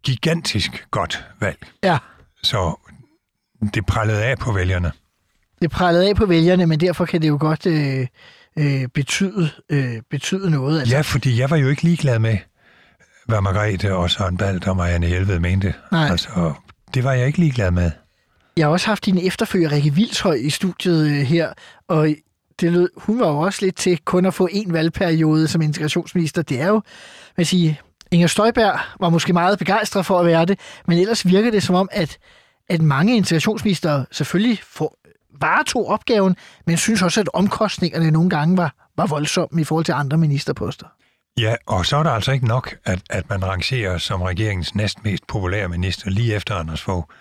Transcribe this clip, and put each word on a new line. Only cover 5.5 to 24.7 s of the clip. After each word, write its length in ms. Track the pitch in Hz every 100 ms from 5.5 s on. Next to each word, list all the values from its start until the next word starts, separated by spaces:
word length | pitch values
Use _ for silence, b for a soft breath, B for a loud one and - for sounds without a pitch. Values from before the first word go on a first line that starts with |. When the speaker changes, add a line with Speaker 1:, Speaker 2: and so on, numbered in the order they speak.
| _
Speaker 2:
Det 80 | 165
prallede 380 | - 180 170 196
af 80 | 202
på 100 | 214
vælgerne, 400 | 165 165 185 170
men 140 | 156
derfor 240 | 180 165
kan 180 | 175 175
det 60 | 156
jo 80 | 147
godt, 260 | 156 156 -
øh, 400 | 156 143 131 123 B B B B -
øh, 300 | 143 139 123
betyde, 640 | - 135 - 196 208 156 - _
øh, 320 | 147 127 113 -
betyde 400 | 143 - 190 196
noget, 300 | 147 131 160
altså. 160 | 120 131
Speaker 1:
Ja, 40 |
fordi 400 | 156 127 131 117
jeg 100 | 135
var 60 | 160
jo 120 | 135
ikke 140 | 147
ligeglad 360 | 170 170 135 113
med, 200 | 113 107 - b b b b b b b -
hvad 140 | 110
Margrethe 540 | 98 95 107 95 101
og 160 | 92 87
Søren 260 | - 95 87
Baldt 320 | 98 95 95
og 80 | 92
Marianne 340 | 87 87 85
Jelved 280 | 90 95 90
mente. 360 | 87 95 98 - -
Speaker 2:
Nej. 160 | 170 151
Speaker 1:
Altså, 460 | 175 - - 165 143 - - _
det 100 | 131
var 80 | 127
jeg 140 | 127 127
ikke 120 | 147
ligeglad 320 | 165 123 95
med. 200 | 87 87 - _ _ _ _ _ -
Speaker 2:
Jeg 100 | 151
har 60 |
også 140 | 175 226
haft 200 | 208 -
din 200 | 185 185
efterfølger, 460 | - - 190 160
Rikke 180 | 147 147
Hvilshøj, 440 | 143 233 - 202
i 160 | 139 143
studiet, 600 | - 190 - 180 165 151
øh, 100 | 143
her, 320 | 131 170 156 - B B -
og 200 | 160 156 151 _ _ _ -
det 120 | 170
lød, 160 | 175 180 -
hun 240 | - 233
var 80 | 190
jo 100 | 147
også 260 | 180 -
lidt 120 | 190 -
til 220 | 185 175
kun 280 | - 180 185
at 80 |
få 140 | - 180
én 200 | 196 214